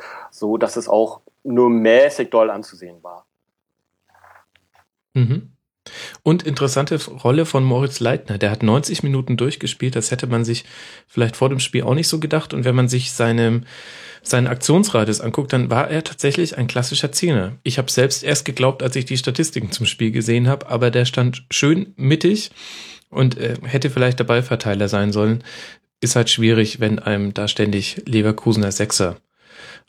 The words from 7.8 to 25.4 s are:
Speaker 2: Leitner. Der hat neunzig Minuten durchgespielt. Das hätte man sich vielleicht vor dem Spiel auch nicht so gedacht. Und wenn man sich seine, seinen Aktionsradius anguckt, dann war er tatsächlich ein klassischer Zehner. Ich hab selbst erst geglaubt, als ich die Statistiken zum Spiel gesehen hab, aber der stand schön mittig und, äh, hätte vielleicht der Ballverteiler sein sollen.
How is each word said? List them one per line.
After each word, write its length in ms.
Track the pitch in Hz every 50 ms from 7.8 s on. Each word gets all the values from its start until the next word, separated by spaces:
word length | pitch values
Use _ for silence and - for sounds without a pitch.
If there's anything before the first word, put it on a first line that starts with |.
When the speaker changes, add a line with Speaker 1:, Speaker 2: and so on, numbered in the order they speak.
| 139 131 - -
Speaker 2:
Leitner. 380 | 120 117 139 156 - - 104 101
Der 120 | 104 101
hat 140 | 107 - 117
neunzig 400 | 107 113 143 147 - 185 - -
Minuten 320 | 143 135 131 127 - 123
durchgespielt. 580 | 117 120 139 - - - 127 - - 127 127 127
Das 160 | 120 110 -
hätte 160 | 127 127 -
man 180 | 127 123 117 117
sich 200 | 113 120 123 - - - - - - - - _
vielleicht 300 | _ - 123 117 113 -
vor 120 | - 131 135
dem 120 | 139 127
Spiel 240 | - - - 127 -
auch 100 | - 131
nicht 140 | 156 165 -
so 100 | 160 160
gedacht. 340 | 151 147 156 156 - - 143
Und 120 | 139 123
wenn 100 | 127 123
man 140 | 127 127 123
sich 240 | 127 127 127 - -
seine, 480 | - 120 117 117 117 117 113 113 117 120 - - - - - - - - - - -
seinen 280 | - - - 123 127 131
Aktionsradius 720 | 123 123 - - 151 185 214 - - 113 107 110 107 -
anguckt, 320 | - 113 - - 139 127 135
dann 180 | 127 120 123
war 180 | 117 123 143 143
er 140 | 151 160 160
tatsächlich 560 | - - - - 143 143 175 170 160 - 135
ein 80 | 120
klassischer 460 | 120 - 123 123 - 139 - - 135 -
Zehner. 400 | - 180 175 143 107 92 95 127 - -
Ich 160 | 135 123 -
hab 100 | 131 -
selbst 360 | - 123 131 139 - - -
erst 200 | 143 147 147 -
geglaubt, 380 | - 127 127 127 135 131 - 131
als 140 | 127 -
ich 80 | 139 127
die 120 | - 135
Statistiken 540 | 127 - 135 127 - 160 160 - - 107 95
zum 160 | - - 110
Spiel 240 | - - - 117 113
gesehen 380 | 113 117 110 113 117 120 120 127
hab, 240 | 139 135 - - 123
aber 180 | 117 123 120
der 140 | 113 123 123
stand 400 | 123 - 131 123 127 127 - - -
schön 440 | - - 147 143 160 185 202 - -
mittig 540 | - 131 135 156 160 - 175 208 214 - - - - - - - - - - - - _ -
und, 300 | - - - 127 127 -
äh, 160 | 117 117 120 123 -
hätte 260 | 127 131 131 127 139
vielleicht 300 | 127 127 123 127 127 123
der 60 | 117
Ballverteiler 640 | - 117 120 123 - 120 - - 107 98 101 104 98
sein 240 | 104 101 101 104 101
sollen. 320 | 107 104 110 113 120